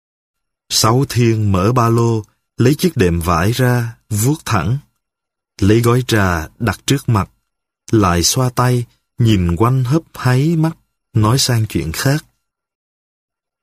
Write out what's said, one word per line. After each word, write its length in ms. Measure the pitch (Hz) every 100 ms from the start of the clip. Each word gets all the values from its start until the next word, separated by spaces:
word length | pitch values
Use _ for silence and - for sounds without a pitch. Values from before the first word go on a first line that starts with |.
| _ _ _ _ _ _ -
Sáu 360 | - 113 120 139
Thiên 440 | 117 120 110 107
mở 200 | 95 98
ba 160 | 127 117
lô, 360 | 117 117 113 104 _ _ -
lấy 180 | 123
chiếc 220 | 147 185 127
đệm 240 | 92 85
vải 320 | 82 85 92
ra, 440 | 120 127 123 117 117 -
vuốt 360 | 104 120 156
thẳng. 340 | - 107 82 135 - _ _ _ _ _ _ -
Lấy 200 | 98 113
gói 240 | 117 123 123
trà 420 | 110 95 85 80 -
đặt 220 | 117 92 -
trước 220 | 139 -
mặt, 220 | 110 90 _ _ _ _ _ -
lại 320 | 113 98 87
xoa 280 | 85 - 127
tay, 340 | 123 123 123 120 _ _ -
nhìn 380 | 117 104 87 85
quanh 280 | 117 131
hấp 180 | 123 156 -
háy 420 | - 131 127 151 170
mắt, 200 | 160 160 _ _ _
nói 260 | 110 107 131
sang 280 | - 117 110
chuyện 260 | - 80
khác. 320 | 80 135 147 - _ _ _ _ _ _ _ _ _ _ _ _ _